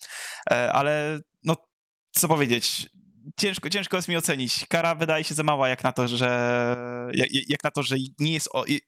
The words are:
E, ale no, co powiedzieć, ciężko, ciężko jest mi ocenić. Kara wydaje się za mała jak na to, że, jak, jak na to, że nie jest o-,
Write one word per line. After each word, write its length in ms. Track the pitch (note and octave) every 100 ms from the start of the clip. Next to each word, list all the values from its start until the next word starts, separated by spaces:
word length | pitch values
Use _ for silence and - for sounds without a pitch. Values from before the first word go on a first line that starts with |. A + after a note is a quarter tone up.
| - - - - -
E, 220 | A#2+ B2
ale 460 | C3+ C#3+ D3+ D3+ D#3 - _
no, 120 | D3+ E3 _ _ _ _ _
co 160 | - E3
powiedzieć, 640 | D#3 B2+ A#2+ - - - - _ _ C#3 -
ciężko, 300 | G#3 F#3 D#3
ciężko 280 | G3+ F#3 F#3
jest 100 | F3
mi 100 | E3+
ocenić. 480 | E3 C#3 B2 - -
Kara 260 | E3+ E3 D#3+
wydaje 280 | D#3 D#3
się 120 | D3+ D3+
za 80 |
mała 260 | D3+ C#3+ C3
jak 140 | B2+
na 80 | C3
to, 160 | C3 B2
że, 680 | A#2+ B2 B2 A#2+ A#2+ A#2+ B2 B2 B2 B2
jak, 160 | C3 B2+ C3+ -
jak 140 | C#3+
na 80 | D3
to, 120 | D3
że 120 | B2+ C3+ C3+ -
nie 140 | D#3
jest 160 | D#3+ -
o-, 120 | C3 - C#3+